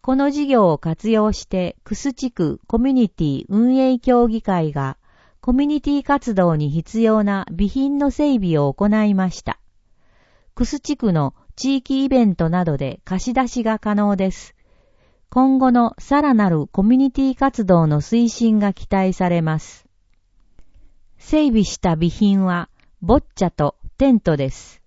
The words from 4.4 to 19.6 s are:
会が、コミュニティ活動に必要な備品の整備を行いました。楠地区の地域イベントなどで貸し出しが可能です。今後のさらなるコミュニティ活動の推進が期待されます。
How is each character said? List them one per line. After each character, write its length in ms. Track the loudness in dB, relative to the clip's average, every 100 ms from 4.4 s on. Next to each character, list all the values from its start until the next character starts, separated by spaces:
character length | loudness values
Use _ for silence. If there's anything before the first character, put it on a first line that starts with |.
会 300 | -2 -2 -2
が、 240 | -4 -6 -8 _ _ _ _
コ 120 | -2
ミ 140 | 0 0
ュ 20 |
ニ 120 | -2
テ 80 | -2
ィ 120 | -4
活 320 | -2 -4 -2
動 220 | 0 2 0
に 140 | -2
必 300 | -4 -6 0
要 220 | 2 2
な 240 | 0 -2 -6
備 180 | -4 -4
品 300 | -2 -2 0
の 120 | -2
整 260 | 0 0 0
備 200 | 0 0
を 160 | 0
行 160 | 0 0
い 260 | 2 2
ま 160 | 0 -2
し 120 | -6
た。 180 | -12 -12 _ _ _ _ _ _ _ _ _
楠 260 | -6 -4 -4
地 160 | -6 -4
区 160 | 0
の 220 | 0 -2 -8 _ -8
地 200 | -4 -4
域 280 | -2 -2
イ 40 | 0
ベ 160 | 2
ン 100 | 2
ト 140 | 0 -2
な 160 | 0
ど 120 | -2 -2
で 240 | -6 -10
貸 220 | -8 -6 -2
し 80 |
出 120 | -2 -2
し 140 | -4
が 160 | -4 -4
可 160 | -2
能 220 | 0 0 0
で 140 | -4
す。 240 | -6 -16 _ _ _ _ _ _ _ _
今 280 | 0 2 2
後 140 | 2
の 220 | 2 0 -4
さ 240 | -2 0
ら 100 | 2
な 160 | 2 2
る 200 | 0 -2
コ 140 | 0
ミ 140 | 2 4
ュ 20 |
ニ 140 | 2
テ 100 | 0
ィ 120 | -2
活 320 | 0 -2 -2 2
動 200 | 2 4
の 140 | 0
推 300 | 0 0 0
進 280 | 0 0 2
が 140 | 0
期 160 | -4 -4
待 220 | 0 0
さ 160 | 0 0
れ 140 | 0
ま 160 | 0
す。 260 | -4